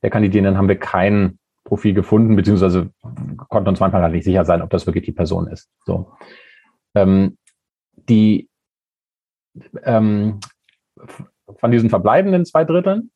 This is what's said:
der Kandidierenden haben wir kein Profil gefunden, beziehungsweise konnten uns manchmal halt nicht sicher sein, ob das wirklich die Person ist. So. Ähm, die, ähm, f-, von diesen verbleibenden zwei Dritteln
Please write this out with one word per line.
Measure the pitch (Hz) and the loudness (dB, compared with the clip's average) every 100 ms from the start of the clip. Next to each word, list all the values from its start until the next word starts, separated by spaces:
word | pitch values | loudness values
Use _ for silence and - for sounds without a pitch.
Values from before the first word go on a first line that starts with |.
der | - | -2
Kandidierenden | - 104 104 98 95 | 0 2 2 2 2
haben | 98 | 0
wir | 98 | 0
kein | - 92 95 104 95 - _ _ - | -2 0 0 2 -2 -4 _ _ -6
Profil | 104 110 | -2 0
gefunden, | 98 - 107 113 104 | 0 0 2 4 2
beziehungsweise | 95 101 92 90 85 _ - - - - - | 2 2 2 0 -4 _ -18 -14 -14 -14 -6
konnten | 107 98 | -2 -2
uns | 92 | 0
manchmal | 95 95 | 0 0
halt | 85 | 0
nicht | 85 | -2
sicher | 98 92 85 | 0 0 2
sein, | 85 | 0
ob | 85 | 0
das | 90 - | -4 -2
wirklich | 87 - | -4 -6
die | |
Person | - 82 90 85 | -6 -4 -4 -6
ist. | - _ _ - | -12 _ _ -8
So. | 90 92 _ - - _ _ _ _ _ 104 | -6 -8 _ -20 -20 _ _ _ _ _ 0
Ähm, | 95 95 98 - _ _ _ _ _ _ - | 2 4 0 -4 _ _ _ _ _ _ 0
die, | 110 107 107 - _ _ _ _ _ _ _ _ _ _ - - - | 4 4 2 -4 _ _ _ _ _ _ _ _ _ _ -20 -20 -10
ähm, | - 113 107 104 107 104 - _ _ _ _ _ | -2 0 2 0 -2 -6 -14 _ _ _ _ _
f-, | - - - _ _ 101 | -20 -20 -20 _ _ -6
von | 117 | 0
diesen | 117 113 | 2 2
verbleibenden | 110 98 135 196 185 175 | 0 2 2 2 0 0
zwei | 160 | -2
Dritteln | 160 170 185 202 - | 0 0 0 -4 -6